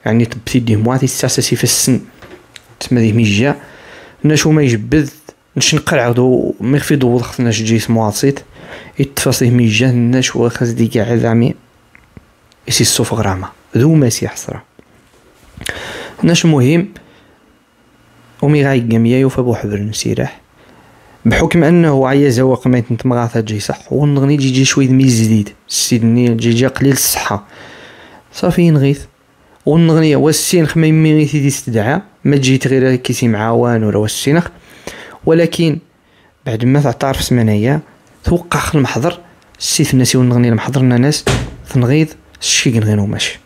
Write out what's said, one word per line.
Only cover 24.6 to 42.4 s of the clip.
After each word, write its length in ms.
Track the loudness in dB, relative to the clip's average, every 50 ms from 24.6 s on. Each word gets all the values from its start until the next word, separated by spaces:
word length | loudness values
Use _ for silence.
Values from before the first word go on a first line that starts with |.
| 0
شوي 220 | 2 2 0 2
ذمي 200 | 2 4 4 4
جديد. 420 | 4 2 2 2 2 2 0 0 -4 -10 _ _ -8
سيدني 680 | -6 -6 -2 -2 0 0 2 2 2 2 2 2 0
جي 160 | 0 0 0
جي 160 | 2 2 0
قليل 260 | 0 0 0 0 0
الصحة. 540 | 0 0 -2 -4 -4 -4 -4 -6 -6 -6 -8 -14 -20 -20 -20 -20 -20 -20 -20 -20 -20 -20 -20 -20 -20 -20 _ _
صافي 380 | -10 -4 -2 0 2 2 2 4
نغيث. 340 | 4 4 2 0 0 -2 -8 -20 _ _ _ _ _ _ _ _ _ _ _
ونغني 500 | 0 2 4 4 4 4 4 4 2 2
والسين 500 | 2 2 2 0 0 -2 0 0 0 0
خميمي 480 | 0 0 0 2 2 2 2 4 4 4
غيثي 260 | 2 2 0 0 0
دي 80 | 0 0
استدعى. 520 | -2 -4 -8 -4 -2 -2 0 0 -2 -4 -6 -10 _ _ 0
ما 120 | 0 0
جيت 300 | 2 2 2 0 0 0
غير 300 | 0 0 2 2 2 0
كيسي 320 | -2 -2 -6 -4 -2 0 -2
معاوان 560 | 0 0 -2 0 0 0 2 2 0 0 0
ولا 140 | 0 0 0
والسينخ. 480 | -2 -2 -6 -4 -2 0 0 0 -2 -4 -12 -20 _ -20 -20 -20 -18 -18 -18 -18 -20 -20 -20 -6 0
ولكن 520 | 0 2 2 2 0 0 -2 -2 -2 -2 -4 -8 _ _ _ _ _ _ _ _ _ _ _ _
بعد 180 | -6 -6 -2 0
ما 160 | 2 2 2
تعترف 420 | 2 0 -2 -2 -2 -4 -2 -4
سمانية. 580 | -2 -2 0 0 2 2 0 0 0 0 -2 -2 -4 -10 _ _ _ _ _ _ -2
توقع 340 | -2 -2 -2 -2 -4 -6 -6
خل 200 | -4 -2 0 0
المحضر. 420 | 0 0 -2 -4 -4 -4 -6 -6 -16 -20 -20 _ _ _ _ -10
السيف 360 | -6 -4 -2 -2 0 0 2
الناسي 240 | 2 2 2 2 2
ونغني 300 | 2 2 2 2 2 2
المحضر 340 | 2 0 -2 -2 -2 0
ناس. 420 | 2 2 2 2 2 0 0 -2 -2 -2 -2 -2 -4 -8 -14 -18 -20 -4 -2
تنغيض 340 | 0 0 2 2 0 0 -2 -6 -20 _ _ _ -10